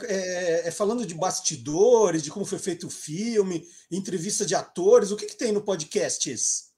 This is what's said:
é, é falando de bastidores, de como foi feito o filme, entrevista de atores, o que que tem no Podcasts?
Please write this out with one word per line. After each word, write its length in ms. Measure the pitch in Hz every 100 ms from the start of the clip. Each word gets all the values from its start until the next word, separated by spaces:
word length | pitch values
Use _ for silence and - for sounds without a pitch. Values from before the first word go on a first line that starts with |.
é, 640 | 233 190 185 180 180 170 165
é 40 |
falando 360 | 160 208 247 185
de 80 | 156
bastidores, 1080 | 180 - - 139 117 160 226 233 196 160
de 80 | 147
como 160 | 202 196
foi 140 | 175
feito 260 | 190 165 143
o 60 |
filme, 720 | - 151 160 233 220 196 165 - - _
entrevista 540 | 180 190 175 190 202 180
de 80 |
atores, 560 | 175 - - 185 240 196
o 80 | 208
que 80 | -
que 100 | -
tem 160 | 233
no 120 | 208
Podcasts? 1040 | 208 185 151 196 143 - 151 110 - - -